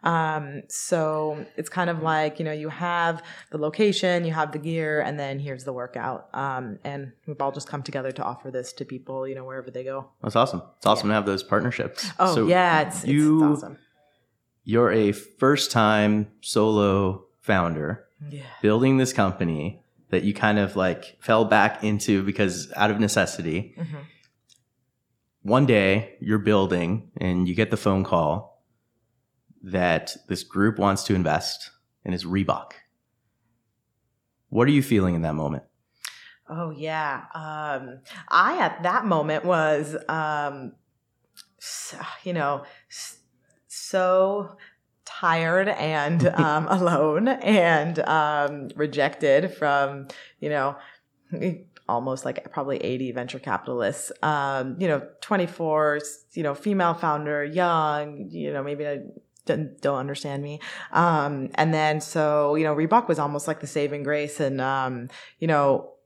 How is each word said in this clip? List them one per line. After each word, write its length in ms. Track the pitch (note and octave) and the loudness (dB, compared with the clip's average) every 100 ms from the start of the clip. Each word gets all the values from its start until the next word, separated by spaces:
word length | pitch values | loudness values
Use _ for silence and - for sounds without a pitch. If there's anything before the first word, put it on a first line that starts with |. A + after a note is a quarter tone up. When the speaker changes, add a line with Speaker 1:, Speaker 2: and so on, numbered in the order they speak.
Speaker 1:
Um, 600 | E3 E3 D#3+ D#3 D3 C#3+ - | 0 0 0 -2 -6 -12 -12
so 760 | - - E3+ D#3 D#3 D#3 D3+ - - | -10 -2 0 0 -2 -4 -6 -10 -10
it's 140 | D#3+ | -8
kind 220 | - F3 | -4 -2
of 100 | E3 | -2
like, 380 | D#3 D#3 D#3 D3+ | 0 2 0 -2
you 60 | D#3+ | -6
know, 60 | |
you 180 | D3+ D3+ | -6 -8
have 520 | C#3+ F3 F3 E3+ E3 - - - | -6 -4 0 0 -2 -8 -20 -10
the 80 | D#3 | -4
location, 680 | D3+ D3+ G#3+ G3 F#3 F3 E3+ | -4 2 2 2 0 0 0
you 80 | |
have 200 | D#3+ D3+ | -2 -2
the 40 | D3+ | -4
gear, 440 | D3+ E3 D#3 D3+ | -6 -4 -2 0
and 180 | C#3+ D3 | -2 -4
then 180 | C#3 C3+ | -6 -6
here's 280 | C#3+ C3 B2+ | -8 -8 -8
the 60 | |
workout. 580 | B2+ B2 B2+ B2 B2 - | -8 -8 -6 -6 -6 -10
Um, 460 | - C#3 C3 B2 G#2 | -6 -4 -6 -8 -10
and 280 | - C#3+ C3+ - - | -10 -10 -12 -14 -10
we've 120 | D3 | -4
all 120 | C#3 | -2
just 160 | C#3 - | -4 -8
come 160 | D3 | -8
together 280 | C3+ C#3 C3 | -6 -6 -6
to 100 | C3 | -6
offer 260 | - B2+ C3+ | -6 -8 -8
this 240 | B2+ B2 | -8 -8
to 120 | - C3+ | -12 -12
people, 420 | C3 C3 C3+ C3 | -12 -10 -8 -8
you 80 | C3 | -8
know, 100 | C3 | -10
wherever 240 | C3 B2+ | -12 -12
they 140 | B2+ | -10
go. 260 | B2+ C3+ - _ | -8 -8 -10 _
Speaker 2:
That's 120 | A2 A2 | 0 2
awesome. 280 | B2 F2 - _ | 2 0 -10 _
It's 100 | - | 4
awesome 220 | G#2+ G2+ | 4 4
Speaker 1:
Yeah. 40 | |
Speaker 2:
to 20 | G#2+ | 2
have 80 | G2+ | 2
those 160 | G2 | -2
partnerships. 680 | - G2+ A#2+ A#2 - - G3+ - | 0 0 0 -2 -6 -6 -10 0
Speaker 1:
Oh, 160 | F#3 | 2
Speaker 2:
So 140 | D#3 A2+ | 4 4
Speaker 1:
yeah. 400 | F3+ F3+ D#3+ D3+ | 4 6 4 2
It's, 160 | - | -2
it's, 20 | - | 2
Speaker 2:
you, 440 | C#3+ D3+ D#3 D3+ | 4 6 6 6
Speaker 1:
it's 80 | D3 | 4
awesome. 160 | G2+ - _ _ _ _ _ _ _ _ | -2 -16 _ _ _ _ _ _ _ _
Speaker 2:
you're 280 | - A2+ A#2+ | 0 4 4
a 200 | A2 G#2 | 6 4
first-time 1200 | G#2 - _ C3 C#3+ - B2 G#2+ G#2+ G#2+ G#2+ G#2+ _ | 2 -6 _ 4 4 4 4 6 6 4 2 0 _
solo 840 | - A#2 G#2+ G#2+ G2+ G2 G2 F#2+ - _ | -2 2 4 4 4 4 2 -2 -10 _
founder 680 | - G2+ F2 D#2 D2+ G#2 - _ D3 | 0 2 2 -2 -6 -6 -12 _ -16
Speaker 1:
Yeah. 100 | C#3+ C3+ - | -16 -16 -2
Speaker 2:
building 340 | - A2 C3 C3+ | 2 4 4 4
this 160 | B2+ | 2
company 680 | - G2 F2+ E2+ D#2+ D#2 - _ _ _ | 2 0 0 -2 -2 -6 -10 _ _ _
that 120 | F#2+ | 0
you 120 | F2+ G2+ | 0 0
kind 240 | G#2+ G#2 | 2 4
of, 160 | G2 G2+ | 2 2
like, 420 | F#2 E2+ - - | 0 0 -8 -16
fell 260 | - A2+ A2 | 0 2 6
back 380 | G#2+ G2+ - | 6 4 2
into 400 | G#2+ G#2 - G2+ | -2 -2 2 0
because 480 | F#2+ G2 G2+ E2 D2+ - | 0 0 0 0 -8 0
out 160 | G#2+ | 0
of 80 | G#2 | 2
necessity. 760 | G#2+ A2 E2+ - E2 D#2+ G2+ - | 2 2 0 -2 -4 -4 -6 -10
Speaker 1:
Mm-hmm. 220 | E3+ D3 D3+ _ _ _ _ _ _ _ _ _ _ _ _ _ | -10 -10 -14 _ _ _ _ _ _ _ _ _ _ _ _ _
Speaker 2:
One 240 | G2+ B2 C#3 | 2 4 6
day 500 | A2 F#2+ G2 A2 - | 6 6 2 0 -10
you're 160 | - G#2+ | -2 0
building 720 | G2+ G#2 G2 F#2 F2 G#2+ - - | 4 4 4 0 0 -2 -6 -6
and 300 | F#2 F2+ F2+ | -2 0 0
you 60 | F2+ | 2
get 160 | A2 | 0
the 40 | G#2 | 2
phone 280 | - F#2+ | 2 2
call 600 | F#2 F2 D#2 E2+ - _ _ _ _ _ _ _ _ _ _ _ | 2 2 2 -2 -6 _ _ _ _ _ _ _ _ _ _ _
that 520 | F#2+ F#2 F2 D#2+ - - - | -6 0 2 2 -2 -14 -8
this 160 | F2+ | -8
group 340 | - G2 G2+ G#2 | -6 2 2 4
wants 260 | G2 F#2+ - | 2 2 0
to 100 | F#2+ | 0
invest 560 | E2+ D#2 - - - _ _ _ - | 2 0 -2 -10 -14 _ _ _ -8
and 80 | |
it's 100 | F2+ | -8
Reebok. 500 | F2 F#2+ F#2+ - - - _ _ _ _ _ _ _ _ _ _ _ _ _ _ _ _ _ | -2 -2 0 -2 -4 -20 _ _ _ _ _ _ _ _ _ _ _ _ _ _ _ _ _
What 180 | G#2 B2+ | 2 4
are 40 | |
you 120 | D3 | 4
feeling 320 | C3+ G#2+ F#2 F2 | 4 2 4 2
in 60 | |
that 100 | D#2+ D2+ | 0 -2
moment? 280 | D2+ C#2+ - _ _ _ - - - _ _ | -2 -4 -10 _ _ _ -18 -16 -20 _ _
Speaker 1:
Oh, 220 | D#3+ E3+ | -10 -8
yeah. 540 | D3 D#3 D#3 D3+ C3+ - | -8 -6 -4 -4 -6 -10
Um, 680 | D#3+ D#3 D3+ D3+ C3+ B2+ C3 - F#3+ D#3+ | -14 -10 -8 -6 -6 -8 -18 -18 -20 0
I, 300 | - G3 E4+ | 4 4 2
at 240 | F3+ - | 0 0
that 220 | E3+ G3+ A3 | 0 0 2
moment, 380 | E3 D3+ D#3 | 0 2 -2
was, 520 | F3 F3 D#3 D3+ D3+ D#3 - | 2 2 4 2 0 -8 -4
um, 640 | D#3+ D#3 D3+ D3 C#3 B2+ - _ _ _ _ _ _ - _ | -4 -2 -2 -4 -8 -14 -16 _ _ _ _ _ _ -20 _
s-, 360 | - - - - - - | -14 -12 -12 -12 -12 -12
you 100 | - | -6
know, 300 | F3 C#3+ C#3+ C#3+ - _ | -2 -2 -2 -8 -20 _
s-, 280 | - - - _ _ _ _ _ | -16 -16 -18 _ _ _ _ _
so 880 | - - G3 F#3 F#3 F#3+ G3+ F#3+ - - _ _ _ | -16 -4 0 4 4 4 0 -6 -12 -20 _ _ _
tired 640 | - - F3 E3 E3 F3+ G3 | -18 -2 2 2 4 2 2
and, 580 | - D3+ D#3 D3 E3+ C3 | 0 -2 0 0 4 2
Speaker 2:
<laughs> 80 | - | 4
Speaker 1:
um, 280 | D#3+ D3+ E3 | 2 2 2
alone 600 | F#3+ F3 D#3+ D#3 D3+ A3+ | 2 2 2 2 2 0
and, 720 | C4 B3+ G#3+ E3+ D#3+ D#3 D#3+ | 0 2 4 6 4 2 -2
um, 680 | - D#3 D3+ D3 C#3+ D3 C3+ - | 0 2 2 0 -2 -4 -12 -6
rejected 800 | D3+ C3+ C#3+ C#3 D3+ C3+ E3+ - | -4 0 0 2 4 4 2 -2
from, 520 | D3+ C#3+ C#3 C#3 C3+ - - _ | 0 2 0 -4 -14 -18 -20 _
you 100 | D3 | -4
know, 260 | D3 C3+ C#3 - - _ _ _ E3+ F3+ D#3+ - - - | -2 -2 -4 -16 -20 _ _ _ -6 -4 -6 -12 -20 -4
almost, 360 | A#2+ C3 C3 - | -4 -2 -6 -6
like, 260 | B2+ - | -8 -8
probably 260 | - C#3 C3+ | -8 -4 -4
eighty 340 | - B2+ C3 | -4 -4 -4
venture 280 | A#2+ B2 C3 | -6 -8 -10
capitalists, 720 | C3+ F#2+ - B2 G#2 - - - | -4 -6 -4 -2 -2 -4 -10 -4
um, 540 | D3+ D3 C#3 C3+ C3 F3 | -2 0 -2 -2 -4 -4
you 80 | F#3 | -2
know, 200 | D3 C3+ - | -2 -4 -18
twenty-four, 800 | - G3+ F3 F3 E3 D3+ D3+ D3 D3 - _ | -4 -2 -2 -4 -2 2 2 0 -6 -14 _
you 100 | - | -6
know, 100 | D3+ | -4
female 400 | C#3+ G#3+ G3 F3 | -2 -2 2 2
founder, 500 | E3+ E3 D3+ D3+ D3 | 0 0 -2 -2 -2
young, 840 | D3 D#3+ F3+ E3 D#3 D3 D3 C#3+ - | -2 0 2 2 2 0 -4 -10 -12
you 240 | E3 D3 | -8 -6
know, 100 | C#3+ | -6
maybe 220 | C#3 D3 D3 | -6 -6 -6
I 140 | C#3+ - - _ _ - | -6 -10 -20 _ _ -4
don't, 340 | D3+ D3+ - | -4 -4 -4
don't 160 | C#3+ C#3 | -2 -2
understand 460 | C3+ C#3 D3 C#3 | -4 -8 -8 -8
me. 160 | C#3+ D3+ - - - | -8 -10 -12 -14 -4
Um, 580 | - F3 D#3+ C#3+ C#3+ C3 - | 2 4 4 0 -4 -6 0
and 180 | D#3+ | 2
then, 280 | D#3 D3+ D3+ | 2 2 0
so, 520 | D3+ E3 D3+ D3+ D3 D3+ | -2 0 2 2 2 2
you 80 | |
know, 120 | D#3 D3+ | 0 0
Reebok 320 | E3 A3 - | 4 4 4
was 100 | D#3 | 0
almost 280 | D3 D3 D3+ | 0 -4 -4
like 120 | D3+ | -6
the 60 | D3 | -6
saving 360 | - C#3+ D3 | -4 -4 -4
grace. 360 | C#3 D3 D3 - | -2 -2 -4 -2
And, 200 | C#3+ C3+ | -2 0
um, 480 | C3 C3+ C3 B2 B2+ - - _ | 0 0 -2 -4 -10 -14 -20 _
you 80 | E3 | 0
know 440 | D3+ C#3+ C3+ - - | 4 4 2 -2 -20